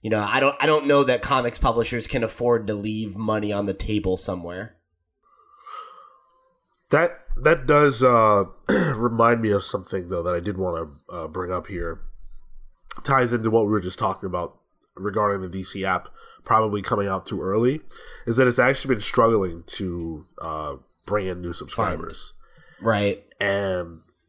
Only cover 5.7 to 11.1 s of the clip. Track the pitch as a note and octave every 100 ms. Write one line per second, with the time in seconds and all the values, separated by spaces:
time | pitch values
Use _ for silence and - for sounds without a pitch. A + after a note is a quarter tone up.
5.7 | - - - - _ _ _ _ _ _
6.7 | _ _ D3 E3+ - - - D3 E3 C3
7.7 | D3 D3 B2 B2+ A#2+ A2 G#2 G2 - -
8.7 | G3+ E3+ A2+ A#2+ A2+ A#2 A#2 A2+ G2+ -
9.7 | G2 F#2 G2 F2 F2+ E2+ F2 F2+ F#2+ F#2
10.7 | E2 D#2+ C#2+ _